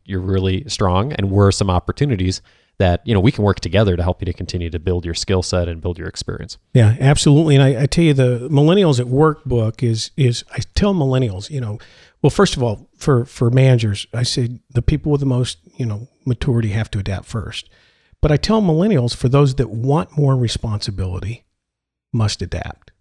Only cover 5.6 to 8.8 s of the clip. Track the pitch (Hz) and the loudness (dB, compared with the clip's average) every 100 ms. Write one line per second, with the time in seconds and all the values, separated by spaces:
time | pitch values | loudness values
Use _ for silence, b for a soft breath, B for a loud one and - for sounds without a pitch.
5.6 | 87 82 87 85 87 - - 90 - - | -4 -6 -8 -8 -10 -12 -10 -10 -12 -18
6.6 | _ 131 107 117 131 147 - 143 160 139 | _ 4 4 4 2 4 4 4 6 4
7.6 | 135 123 147 - 165 139 127 123 127 143 | 4 2 0 2 2 4 2 0 -2 2
8.6 | 151 190 | 4 4